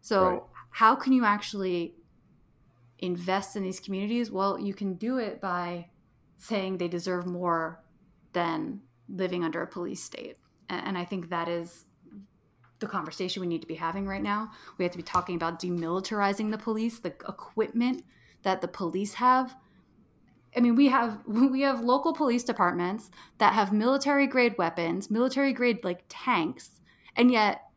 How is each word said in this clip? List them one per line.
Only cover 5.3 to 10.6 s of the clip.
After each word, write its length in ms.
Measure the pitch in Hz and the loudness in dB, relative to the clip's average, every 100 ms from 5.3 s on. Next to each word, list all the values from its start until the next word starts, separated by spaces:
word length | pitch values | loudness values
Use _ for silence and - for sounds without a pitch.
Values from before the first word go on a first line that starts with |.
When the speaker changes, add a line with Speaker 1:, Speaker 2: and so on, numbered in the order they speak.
| - | -6
Speaker 1:
by 500 | 196 180 175 175 170 _ _ _ _ _ | -6 -4 -4 -8 -12 _ _ _ _ _
saying 400 | - 220 190 190 | -6 -4 -2 -2
they 100 | 175 | -2
deserve 380 | 175 180 180 180 | -2 -4 -4 -4
more 560 | 175 175 165 165 170 _ _ _ _ _ | -4 0 0 -2 -8 _ _ _ _ _
than 480 | 180 170 160 160 196 _ _ - | -2 -2 -2 -6 -10 _ _ -14
living 360 | 190 185 180 | -4 -2 -2
under 180 | 165 160 | -2 -4
a 40 | 170 | -6
police 360 | 185 175 196 | -8 -8 -8
state. 340 | - - - - _ _ | -10 -12 -14 -16 _ _